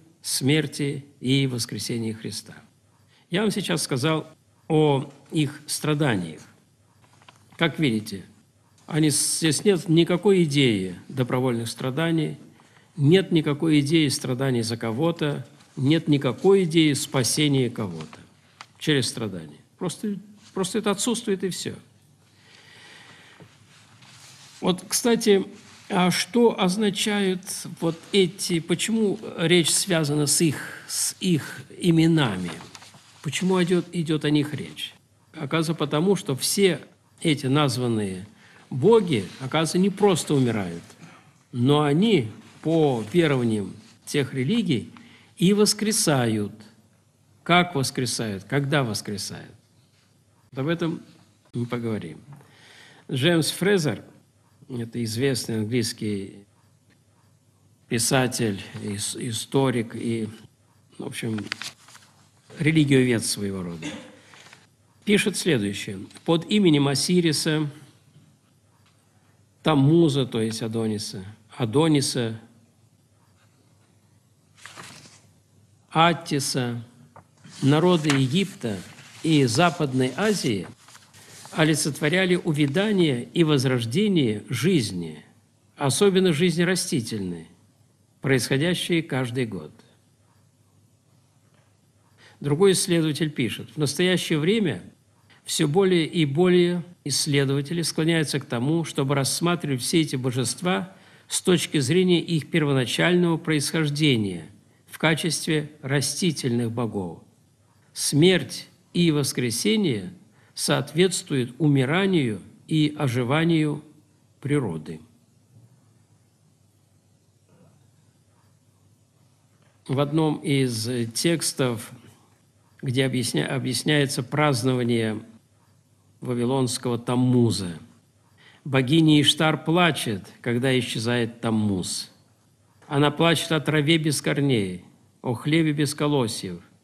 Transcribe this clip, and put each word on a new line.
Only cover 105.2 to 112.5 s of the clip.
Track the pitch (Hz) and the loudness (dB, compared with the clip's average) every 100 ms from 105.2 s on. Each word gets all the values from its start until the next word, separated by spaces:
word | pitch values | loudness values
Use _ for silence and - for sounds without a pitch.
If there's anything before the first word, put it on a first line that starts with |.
| 180 147 - 156 147 - | -2 -4 -2 -2 -2 -10
растительных | 131 143 131 - 185 147 139 117 120 | -4 -2 -2 -2 -2 -2 -2 -2 -2
богов. | 113 117 101 90 - - _ _ _ _ _ _ | -4 -4 -4 -8 -10 -20 _ _ _ _ _ _
Смерть | - - 143 175 185 - - - _ _ | -8 0 4 6 4 0 -12 -16 _ _
и | - 175 | 0 2
воскресение | 147 135 - 123 110 208 220 190 110 92 - - _ _ | 2 0 -2 -4 -2 0 0 0 -2 -6 -14 -20 _ _
соответствуют | - - 143 135 151 185 180 - 139 120 - | -8 -2 0 0 2 2 0 -4 -2 -2 0
умиранию | 151 139 127 170 196 180 127 101 - | 2 4 2 2 2 2 0 -2 -10